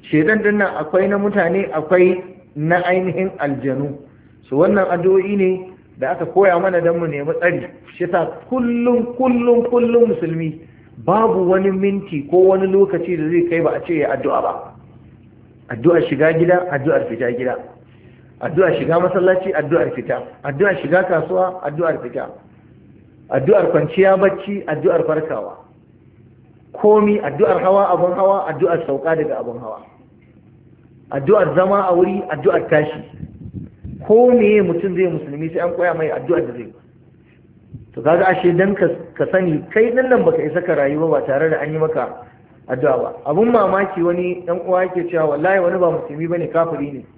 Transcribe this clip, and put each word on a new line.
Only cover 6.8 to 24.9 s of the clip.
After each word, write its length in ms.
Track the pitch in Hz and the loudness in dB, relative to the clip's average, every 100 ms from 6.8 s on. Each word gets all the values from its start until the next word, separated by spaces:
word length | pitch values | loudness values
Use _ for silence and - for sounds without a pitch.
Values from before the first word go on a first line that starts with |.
don 180 | 165 170 | 0 0
mu 80 | 165 | -2
nemi 240 | 143 147 160 | -4 -4 0
tsari. 260 | 175 147 - - - - | 0 -2 -8 -16 -20 -8
Shi 80 | |
yasa 240 | 175 180 160 - - | -2 -2 -2 -8 -6
kullum, 640 | 254 240 240 240 240 233 - | -4 -2 0 2 0 -2 -2
kullum, 480 | 254 240 240 233 233 | 0 0 2 2 2
kullum 380 | 240 240 240 226 | 0 2 4 2
musulmi 480 | 185 165 165 160 156 - - - - 113 | 0 -4 -4 -6 -8 -18 -20 -20 -6 0
babu 420 | 202 226 196 180 | 2 2 2 2
wani 220 | 190 196 | 2 2
minti 560 | 190 196 196 - 151 139 | 0 0 -2 -4 -8 0
ko 80 | 180 185 | 4 6
wani 160 | 190 190 | 4 2
lokaci 480 | 190 196 175 - 170 | 4 2 0 -4 -4
da 140 | 151 | 0
zai 180 | 170 - | 0 2
kai 120 | 165 | 0
ba 100 | 151 | 0
a 100 | 156 - | -2 -4
ce 60 | 160 | -2
ya 80 | 143 | 0
addu'a 300 | 131 135 123 | -2 -2 -2
ba. 340 | - - - - - - - - - - - - - | -2 -6 -14 -20 -20 -20 -20 -20 -20 -20 -20 -20 -14
Addu'ar 320 | 110 143 170 - | -2 2 2 0
shiga 240 | 135 156 | 0 0
gida, 340 | 160 170 180 180 | 2 2 2 0
addu'ar 360 | 143 131 139 - | -4 0 0 -2
fita 240 | 117 123 | -4 -4
gida. 240 | 120 123 113 - - - - - - - - | -4 -6 -6 -12 -20 -20 -20 -20 -20 -20 -12
Addu'ar 320 | 120 160 180 151 | -4 2 2 2
shiga 240 | 131 170 | 0 0
masallaci, 540 | 180 185 185 185 185 151 | 2 2 2 0 0 -4
addu'ar 360 | 143 165 123 123 | 0 0 0 -4
fita. 220 | 110 120 - - | -6 -8 -8 -12
Addu'ar 320 | 143 139 202 175 | -10 -2 0 0
shiga 220 | 139 180 185 | 0 0 2
kasuwa, 540 | 165 151 185 185 - | -2 0 -2 -2 -4
addu'ar 340 | 147 151 165 139 | -8 -4 -2 -4
fita. 220 | 120 131 127 - - - _ - - - - - - | -8 -10 -10 -14 -20 -20 _ -20 -20 -20 -20 -20 -4
Addu'ar 420 | 135 135 208 - | -2 4 4 4
kwanciya 460 | 160 151 - 190 190 | 0 0 2 4 4
bacci, 460 | 196 190 - 202 - | 2 0 -8 -8 -6
addu'ar 360 | 151 180 | -2 0